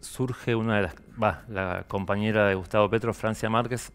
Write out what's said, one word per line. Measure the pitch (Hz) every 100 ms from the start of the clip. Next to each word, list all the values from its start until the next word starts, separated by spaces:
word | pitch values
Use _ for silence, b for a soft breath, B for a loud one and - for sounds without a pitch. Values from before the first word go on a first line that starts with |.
surge | - - 127 123 -
una | 113 113 104
de |
las, | 92 - - -
va, | 107 - -
la | 98 92 90 92
compañera | 101 92 101 107 107 101
de |
Gustavo | 95 90 107 104
Petro, | 110 117
Francia | 104 110 107 110
Márquez, | 113 117 123 -